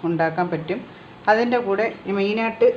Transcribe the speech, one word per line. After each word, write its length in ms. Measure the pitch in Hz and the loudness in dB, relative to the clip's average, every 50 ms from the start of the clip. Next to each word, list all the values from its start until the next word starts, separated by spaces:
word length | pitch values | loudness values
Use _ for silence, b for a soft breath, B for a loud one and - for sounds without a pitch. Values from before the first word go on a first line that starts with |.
| - 170 | -2 -2
ഉണ്ടാക്കാൻ 380 | 170 160 165 160 160 180 180 175 175 | 0 0 0 0 0 -2 -4 -2 -4
പറ്റും. 260 | 156 160 160 180 247 - B B B B B B B B - | -6 -4 -6 -8 -8 -8 B B B B B B B B 2
അതിൻ്റെ 280 | 214 220 240 240 247 240 233 196 | 4 4 4 2 0 0 0 0
കൂടെ 180 | 196 202 220 226 220 - - 185 196 202 | 0 0 0 -2 -4 -8 -6 -4 -2 0
മെയിനായിട്ട് 480 | 196 202 208 226 226 226 226 - 233 247 - | 0 0 0 -2 -2 -4 0 4 4 4 4